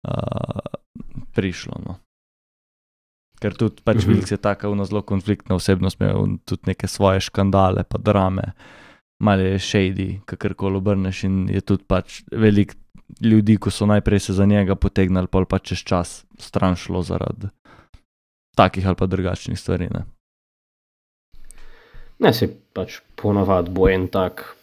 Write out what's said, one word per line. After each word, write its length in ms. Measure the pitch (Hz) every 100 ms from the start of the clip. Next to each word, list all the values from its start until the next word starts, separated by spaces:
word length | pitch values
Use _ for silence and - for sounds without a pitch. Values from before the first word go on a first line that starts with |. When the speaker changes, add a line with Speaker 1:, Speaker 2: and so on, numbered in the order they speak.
| -
Speaker 1:
uh, 520 | - - - - - - - _ - - - - -
prišlo, 400 | 95 87 - - -
no. 100 | 95 _ _ _ _ _ _ _ _ _ _ _ _ _ _
Ker 160 | 104 -
tudi 240 | 110 -
pač 200 | - 110
Speaker 2:
Mhm. 80 | 95
Speaker 1:
Wilks 200 | 104 95
je 60 | 101
taka 320 | 104 98 104
ono 160 | 101 98
zelo 160 | 104
konfliktna 540 | - 98 90 101 - 92
osebnost, 440 | - 95 92 -
imel 380 | 101 101 101 98 -
tudi 260 | - -
neke 160 | 92 98
svoje 320 | - 98 95
škandale 640 | - - 98 98 95 95
pa 140 | - -
drame, 560 | 104 101 95 95 101 - - - - _ _ _
malo 220 | 104 98
je 180 | 95 98
shady, 480 | - 107 95 95 95 95 -
kakorkoli 520 | - 104 95 98 95
obrneš, 460 | 98 98 95 95
in 260 | 95 95 95
je 120 | 98
tudi 220 | - 98
pač 380 | _ 95 - - -
veliko 480 | - 110 101 98 - - - _ -
ljudi, 380 | 113 110 104 107
ko 140 | 98
so 140 | - 104
najprej 340 | 104 - 101
se 140 | -
za 120 | 95 98
njega 300 | 104 95 95
potegnili, 520 | 98 - 92 92 92
pol 180 | 95 92
pa 140 | 95
čez 240 | - 90
čas 420 | - 90 85 - _ -
stran 360 | - 101 95 90
šlo 260 | - 90
zaradi 480 | 87 90 - - 98 _ _ - _ - _ _ _ _ _ -
takih 300 | 92 92 95
ali 80 | 90
pa 100 | 95
drugačnih 520 | 92 92 92 - -
stvari, 280 | - 90 87
ne. 140 | - - - _ _ _ _ _ _ _ _ _ _ _ - - - - - _ - - -
Speaker 2:
Ne, 100 | 214
saj 180 | 117 101 - _
pač 260 | - 113 - _ -
ponavadi 540 | 104 101 95 92 87
bo 140 | 92 95
en 180 | 92 92
tak 360 | 101 90 - - -